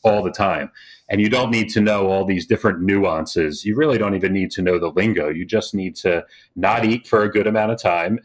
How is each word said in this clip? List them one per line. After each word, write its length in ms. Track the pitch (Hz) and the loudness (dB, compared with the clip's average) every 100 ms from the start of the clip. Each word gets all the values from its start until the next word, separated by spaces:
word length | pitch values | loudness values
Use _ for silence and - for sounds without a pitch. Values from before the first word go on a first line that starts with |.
all 180 | 110 104 | 2 2
the 80 | 92 | 0
time. 400 | - 98 78 69 - - - - | 0 0 -2 -6 -14 -20 -20 -4
And 120 | 101 | 0
you 100 | 107 | 2
don't 200 | 123 110 | 2 0
need 180 | 117 107 | 0 0
to 100 | 113 | 0
know 280 | 107 104 95 | 2 2 0
all 160 | 95 | 0
these 220 | 95 92 - | 0 -2 0
different 360 | 107 107 87 | 0 0 0
nuances. 840 | 95 98 95 80 80 87 78 73 | 0 2 2 0 -2 -2 -2 -2
You 120 | 104 113 | -4 0
really 220 | 156 117 | 2 2
don't 160 | 104 | 0
even 180 | 95 95 | 0 0
need 180 | 95 92 | 0 -2
to 100 | - | -2
know 160 | 90 87 | 0 0
the 120 | 85 | 0
lingo. 380 | 85 110 90 76 | 0 0 0 -2
You 180 | 80 90 | -4 -4
just 280 | 107 - | -4 -2
need 220 | 101 92 - | -6 -6 -4
to 280 | 98 85 - - _ 87 | 0 0 -4 -16 _ -2
not 280 | 95 113 | 0 2
eat 220 | 110 120 - | 0 0 2
for 160 | 110 | 2
a 80 | 104 | 2
good 160 | 104 104 | 2 2
amount 260 | 107 107 | 2 0
of 80 | 113 | 0
time 380 | 95 87 87 117 | 0 0 0 -2